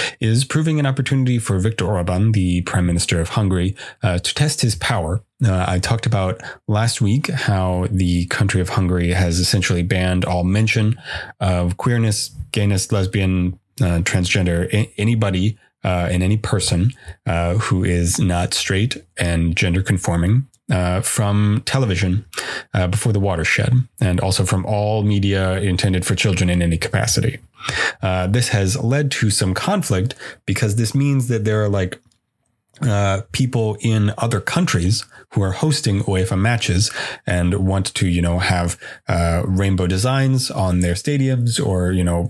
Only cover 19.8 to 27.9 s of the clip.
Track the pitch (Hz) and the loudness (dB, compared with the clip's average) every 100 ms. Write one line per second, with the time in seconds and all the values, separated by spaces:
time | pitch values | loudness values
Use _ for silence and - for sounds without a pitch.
19.8 | - 95 - 85 90 123 135 _ - 90 | 0 -2 0 0 2 2 0 _ -4 0
20.8 | 90 92 - - 104 104 104 104 - 135 | 0 0 -2 0 0 2 2 0 0 0
21.8 | 117 90 92 98 - - - - - 104 | 0 0 0 0 -4 -10 -8 -10 -4 0
22.8 | 90 98 117 101 98 85 78 - - 123 | 0 0 0 2 0 0 -2 0 2 2
23.8 | - - 92 90 95 - 95 95 90 104 | 0 -2 0 0 0 0 0 0 0 -2
24.8 | 104 110 104 101 98 95 95 95 98 90 | 0 0 2 2 2 0 0 0 0 0
25.8 | 101 92 - 92 107 87 90 90 85 82 | 0 0 0 0 0 2 2 2 2 0
26.8 | - - - - - - - _ - - | 0 -2 0 0 0 -4 -16 _ -8 -4
27.8 | - | -4